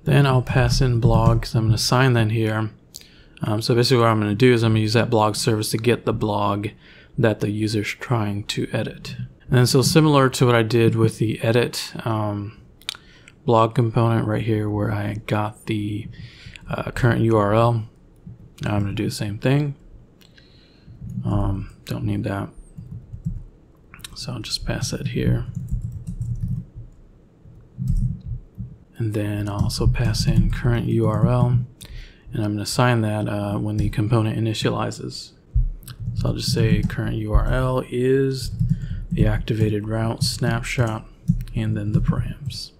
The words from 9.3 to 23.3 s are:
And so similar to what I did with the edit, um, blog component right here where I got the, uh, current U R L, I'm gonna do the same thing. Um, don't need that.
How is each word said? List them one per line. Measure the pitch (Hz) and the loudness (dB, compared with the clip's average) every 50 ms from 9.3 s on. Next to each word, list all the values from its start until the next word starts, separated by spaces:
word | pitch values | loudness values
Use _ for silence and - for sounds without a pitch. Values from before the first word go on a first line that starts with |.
| - - - - | -16 -20 -4 2
And | - 123 123 117 | 4 4 4 6
so | - 139 123 | 4 4 4
similar | - - 160 151 156 147 139 135 131 | 6 6 6 6 6 6 6 4 4
to | - - 135 | 4 4 4
what | 123 120 | 4 6
I | 117 113 | 4 4
did | 107 120 117 113 113 110 | 2 2 4 4 4 4
with | 113 113 113 - - | 4 2 2 2 0
the | 117 110 - - | -2 -2 -2 -2
edit, | - 117 113 120 120 - - - - - - - - | -2 2 2 2 2 0 -4 -8 -10 -10 -12 -8 -6
um, | 120 110 107 107 107 104 101 101 107 - - - - - _ - - - - _ - - - - - - _ _ | -4 -4 -2 -2 -4 -4 -6 -8 -10 -12 -18 -20 -20 -20 _ -14 -14 -14 -14 _ -20 -20 -20 -20 -20 -20 _ _
blog | - 120 113 113 117 113 | 2 4 4 4 4 2
component | - 120 113 110 123 117 113 113 113 113 | 0 0 2 2 2 2 2 2 0 0
right | 107 107 113 110 | 0 -2 -2 -2
here | 113 110 107 104 104 | -2 -2 -2 -2 -2
where | 104 104 104 110 | -2 -2 -2 -2
I | 107 104 101 104 104 107 - | -2 -4 -4 -6 -6 -8 -6
got | - - 107 107 107 110 - - | -4 -2 -2 -2 -4 -8 -10 -8
the, | - 117 104 104 104 107 104 107 - - - - - - - - - - - - - | -6 -4 -4 -4 -4 -6 -6 -8 -12 -16 -16 -18 -20 -20 -20 -20 -20 -20 -18 -10 -8
uh, | - - - - | -8 -6 -6 -8
current | - - - 120 117 123 | -4 2 2 2 4 4
U | 113 113 110 | 2 4 4
R | 107 104 101 104 | 4 4 4 4
L, | 113 117 120 120 113 110 113 _ _ - - - - - - - - - - - - - | 4 4 2 2 0 -4 -8 _ _ -20 -20 -20 -20 -20 -20 -20 -20 -20 -20 -12 -8 -4
I'm | - 104 101 | -2 0 0
gonna | 101 98 101 | -2 -2 -2
do | 110 104 | -4 -4
the | 104 | -4
same | - - 113 101 101 | -4 -6 -6 -6 -6
thing. | 110 - 131 135 143 151 143 139 - - - - - - _ _ _ - - _ - - _ - - - _ _ - _ - - - - - - - - | -2 0 2 2 2 0 -2 -6 -10 -16 -20 -20 -20 -20 _ _ _ -20 -20 _ -20 -20 _ -20 -20 -20 _ _ -20 _ -20 -18 -16 -14 -10 -8 -6 -4
Um, | - 104 101 101 101 98 95 98 - - - - | 0 0 0 0 0 -2 -4 -6 -10 -14 -18 -10
don't | - - 117 120 | -8 -8 -4 -4
need | 107 104 101 107 | -2 -2 -2 -4
that. | 104 98 98 - - - - - - - - - - - - - - - - - - | -4 -4 -6 -6 -8 -12 -20 -20 -18 -18 -18 -16 -16 -16 -16 -16 -16 -18 -10 -8 -8